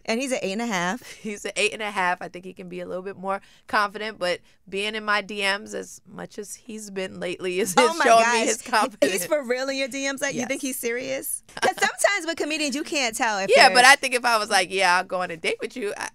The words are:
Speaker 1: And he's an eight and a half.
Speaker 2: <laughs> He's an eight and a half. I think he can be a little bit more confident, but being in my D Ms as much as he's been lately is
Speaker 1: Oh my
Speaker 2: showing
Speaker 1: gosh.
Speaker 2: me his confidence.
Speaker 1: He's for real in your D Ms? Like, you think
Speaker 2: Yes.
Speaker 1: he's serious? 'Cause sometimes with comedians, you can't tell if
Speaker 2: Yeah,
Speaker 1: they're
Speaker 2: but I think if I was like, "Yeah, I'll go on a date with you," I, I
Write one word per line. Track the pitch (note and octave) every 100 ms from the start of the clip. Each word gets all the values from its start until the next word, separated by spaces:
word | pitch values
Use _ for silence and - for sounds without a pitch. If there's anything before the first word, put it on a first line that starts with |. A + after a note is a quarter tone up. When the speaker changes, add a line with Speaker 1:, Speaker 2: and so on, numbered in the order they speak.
| -
Speaker 1:
And | A3+
he's | C4+
an | B3+
eight | F#3+
and | G3
a | A#3
half. | F#3 F3 A#3+ -
Speaker 2:
<laughs> | -
He's | A3 G3+ G#3
an | -
eight | G3+
and | G#3+
a | G#3+
half. | G3 F3+ F3+
I | F3
think | F3+ F#3
he |
can | F#3 F3+
be | F3+
a | F3+
little | F3+
bit | F#3+ F#3
more | F#3+ G3 - _ -
confident, | A3+ G#3 G3+ G#3+ G#3
but | F3+ F3 _ _ -
being | F#3+ G#3 A3
in | G#3+
my | G#3
D | G3 G#3
Ms | G3 G3+ G#3+ G3
as | F3+ - -
much | F#3+ F3 -
as | G#3 -
he's | - G#3+ G#3
been | F#3+ F#3+ G3+
lately | F3 F3+ F#3 F3+
is | F#3 F3+
Speaker 1:
Oh | C4 E4
my | C4+
Speaker 2:
showing | A3+
Speaker 1:
gosh. | A3+ A#3
Speaker 2:
me | A#3+
his | A3
confidence. | - A3+ C4 G#3 C#4+
Speaker 1:
He's | F#3 -
for | D4+
real | A#3+ B3 C4+
in | C4+
your | C4+
D | C4+ C#4
Ms? | C4+
Like, | C#4+ C#4+
you | B3
think | C#4
Speaker 2:
Yes. | C4+
Speaker 1:
he's | B3+
serious? | A#3 A#3+ C4 C4+ D#4 - - -
'Cause | - D4+
sometimes | G4+ - G#4+ G4+ D#4+
with | D#4+
comedians, | D#4 D4+ D4 C4
you |
can't | D#4+ D4+ B3 A3
tell | A#3+ G3+
if | F#3+ A#4+
Speaker 2:
Yeah, | C#4+
Speaker 1:
they're | B3
Speaker 2:
but | B3
I | C#4
think | C4 B3
if | A#3+
I | A3+
was | G#3
like, | G3+ F3+
"Yeah, | F#3+ F#3 F3+
I'll |
go | F#3 F#3
on | F3+
a | E3
date | D#4 A4+
with | A4+ C#4+
you," | G3+ -
I, |
I | -